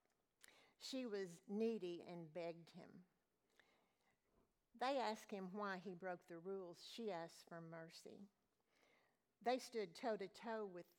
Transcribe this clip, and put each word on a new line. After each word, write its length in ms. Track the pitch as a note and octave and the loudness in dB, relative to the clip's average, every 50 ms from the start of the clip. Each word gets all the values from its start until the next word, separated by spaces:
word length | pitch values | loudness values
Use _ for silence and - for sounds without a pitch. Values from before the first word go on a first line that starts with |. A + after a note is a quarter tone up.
| _ _ _ _ _ _ _ _ - - - - - - _ - | _ _ _ _ _ _ _ _ -20 -20 -20 -20 -20 -20 _ -10
She 260 | - - - C4 B3+ | -6 -2 0 0 2
was 220 | A#3 G3+ G3+ G3 F3 E3+ E3 - - | 2 2 2 2 0 -2 -8 -4 2
needy 540 | G3+ G#3+ A3+ A3+ A3+ G#3 F3+ F3+ F3 E3 - - | 4 6 6 6 6 4 2 0 -2 -2 -4 -6
and 240 | F3 F3 E3 D3+ D#3 | -6 -6 -6 -4 -2
begged 360 | F3+ E3+ E3+ E3 E3+ D#3+ D3+ - | -2 -2 -2 -2 -4 -10 -14 -14
him. 140 | F3+ - - - F3+ F3+ _ _ _ _ _ _ _ _ _ _ - - _ - _ _ _ _ _ _ _ _ _ _ _ _ _ _ _ _ _ _ _ - A3+ | -14 -12 -12 -14 -16 -16 _ _ _ _ _ _ _ _ _ _ -20 -20 _ -20 _ _ _ _ _ _ _ _ _ _ _ _ _ _ _ _ _ _ _ -2 2
They 200 | A#3+ C4 C#4+ C4 | 4 6 6 6
asked 320 | A3+ G#3+ A3 G#3+ - - | 6 4 2 0 -2 -4
him 160 | G#3+ G3 F#3+ F#3 F3+ | -4 -2 -2 -2 0
why 240 | G#3 G#3 G3 F#3+ F3+ F3+ | 0 2 2 2 0 -2
he 120 | G#3 F3+ | -4 -4
broke 240 | E3+ F#3+ F#3 F3+ E3+ - - | -2 0 0 -2 -2 -4 -10
the 80 | E3+ | -10
rules. 400 | E3 E3 F#3+ G3 G3 F#3 E3+ E3+ - - - - | -6 -2 -2 -2 -2 -2 -4 -8 -10 -10 -10 -4
She 160 | - A#3 G#3 | -2 0 0
asked 340 | F#3 E3 E3 E3 - - - - | 2 0 -2 -4 -6 -12 -12 -10
for 120 | E3+ E3+ E3 E3 | -8 -8 -6 -6
mercy. 560 | E3 E3 E3 E3 - - - - - - G3+ G3 _ _ _ _ _ _ _ _ _ _ - - - - - _ _ _ _ _ _ - F#3+ | -6 -8 -8 -8 -10 -12 -12 -12 -12 -12 -14 -16 _ _ _ _ _ _ _ _ _ _ -20 -20 -20 -20 -20 _ _ _ _ _ _ 2 6
They 140 | A3+ B3+ | 6 6
stood 380 | B3+ - - - A3+ G3+ E3+ D#3+ | 6 4 0 0 0 0 0 -2
toe-to-toe 760 | - - A#3 G#3+ G3 G3 F#3 - - - A#3 A3+ A3 G#3+ G3 F3 | -2 2 2 2 2 0 -4 -6 -6 -4 -2 0 0 0 -2 -4
with 120 | F3 E3+ - - | -8 -10 -10 -14